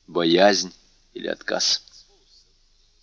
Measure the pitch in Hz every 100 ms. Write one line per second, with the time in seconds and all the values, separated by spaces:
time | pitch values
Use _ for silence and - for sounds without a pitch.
0 | - 85 82 85 101 95 92 - _ _
1 | _ - - - - - - - - -
2 | _ _ _ _ _ _ _ _ _ _